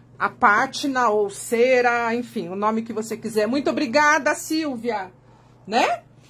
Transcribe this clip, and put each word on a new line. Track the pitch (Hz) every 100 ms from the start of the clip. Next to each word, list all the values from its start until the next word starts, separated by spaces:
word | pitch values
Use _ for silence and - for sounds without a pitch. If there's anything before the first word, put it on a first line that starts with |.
| - -
a | 202
pátina | - 233 208 254 - 294 262 240
ou | 208 202
cera, | - - 226 254 247 247 240 233
enfim, | 240 240 226 170
o | 190
nome | 214 220
que | 226
você | 214 220 220
quiser. | 220 214 214
Muito | 277 302
obrigada, | 311 294 269 294 311 285 302
Silvia, | - 311 302 240 233 208 185 - _ - _ _ -
né? | 226 330 679 - _